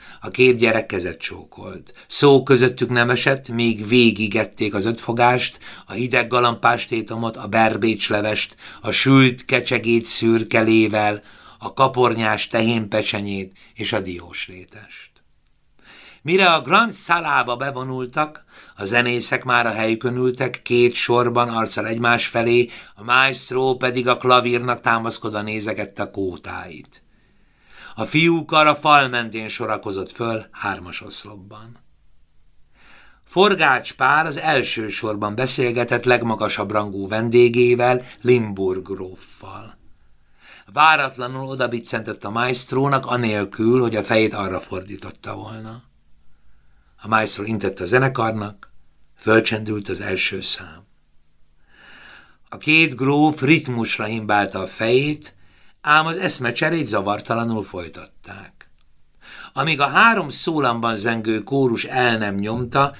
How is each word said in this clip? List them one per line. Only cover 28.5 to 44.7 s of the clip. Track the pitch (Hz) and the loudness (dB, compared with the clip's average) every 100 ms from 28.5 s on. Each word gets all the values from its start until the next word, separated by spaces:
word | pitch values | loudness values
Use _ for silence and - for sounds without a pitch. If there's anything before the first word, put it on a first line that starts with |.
| 160 151 | 4 4
a | 147 | 4
fal | 156 147 135 | 4 4 4
mentén | 123 113 110 110 | -2 -4 -8 -8
sorakozott | - 110 107 110 95 90 | -6 -4 -4 -4 -6 -8
föl | - 117 110 - | -6 -4 -4 -8
hármas | - 101 92 90 82 | -8 -6 -6 -10 -14
oszlopban. | 98 98 101 101 95 107 113 117 _ _ _ - _ _ _ - - _ - - - - | -12 -14 -14 -18 -20 -20 -20 -20 _ _ _ -20 _ _ _ -20 -20 _ -20 -20 -20 -20
Forgács | _ 175 202 185 156 123 - | _ 2 4 4 2 2 -2
Pál | - 135 147 160 | -2 2 2 0
az | 143 | -2
első | 156 143 117 - 110 | 0 0 0 -4 -6
sorban | 98 110 104 104 107 | -6 -6 -4 -4 -2
beszélgetett | 127 - 123 117 120 120 | -2 0 0 0 -2 0
legmagasabb | 123 123 117 107 107 - 101 | 2 2 0 -2 -2 -2 -2
rangú | 107 104 98 98 | -2 -4 -6 -4
vendégével, | 110 117 120 120 120 123 120 123 123 127 - | -4 4 6 6 6 4 4 2 0 -4 -4
Limburg | 123 123 107 98 95 92 | 2 2 2 -4 -4 -4
gróffal. | 90 95 92 92 - - 95 92 95 - - - _ _ _ _ - - - | -6 -10 -12 -16 -20 -20 -18 -18 -20 -20 -20 -20 _ _ _ _ -20 -20 -6
Váratlanul | 110 156 156 135 127 123 131 135 | 2 4 4 0 -6 -10 -8 -8
odabiccentett | 131 123 117 - 117 110 104 | -4 -4 -4 -6 -8 -6 -10
a | 104 | -6
maestrónak, | 110 123 127 - 131 139 135 127 | -4 -2 -4 -4 0 2 0 -2
anélkül, | 123 117 104 98 - 110 127 | -2 0 -2 -4 0 2 4
hogy | 120 113 | 2 0
a | |
fejét | 101 110 110 | 2 2 2
arra | 107 95 92 | 0 -6 -8
fordította | - | -8